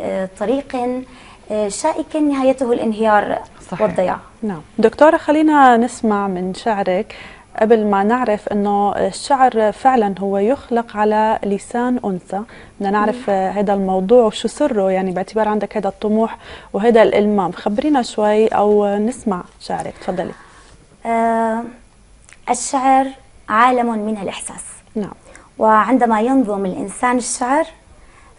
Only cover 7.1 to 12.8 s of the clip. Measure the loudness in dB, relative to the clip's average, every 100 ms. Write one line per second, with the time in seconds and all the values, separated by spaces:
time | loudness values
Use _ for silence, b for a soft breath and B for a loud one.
7.1 | B B B B -2 2 2 2 2 2
8.1 | 0 0 -2 -2 -2 0 0 0 0 -2
9.1 | -4 -2 2 4 4 0 2 2 4 2
10.1 | -2 -2 0 0 -2 -2 -4 -4 -2 0
11.1 | 2 2 0 -2 -4 -4 -4 -2 -2 -2
12.1 | -6 -6 -10 -10 B B -8